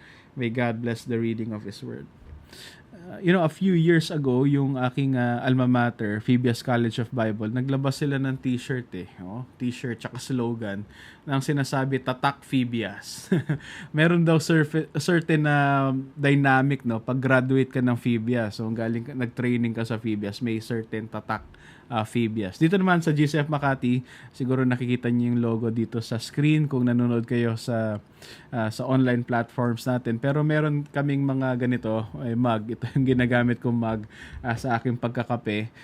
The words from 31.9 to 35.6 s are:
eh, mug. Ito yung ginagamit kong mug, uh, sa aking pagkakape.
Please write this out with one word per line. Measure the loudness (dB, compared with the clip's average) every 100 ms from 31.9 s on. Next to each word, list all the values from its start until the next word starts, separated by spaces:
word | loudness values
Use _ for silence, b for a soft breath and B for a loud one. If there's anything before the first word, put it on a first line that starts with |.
| -4 -4 -8
eh, | -4
mug. | 0 2 0 -2
Ito | -8 -4 0
yung | 2
ginagamit | 2 4 4 2 0
kong | 0 0
mug, | -2 -4 -8 B B B
uh, | -6 -4
sa | -2
aking | 0 0 -2
pagkakape. | -4 -4 -4 -4 -2 -4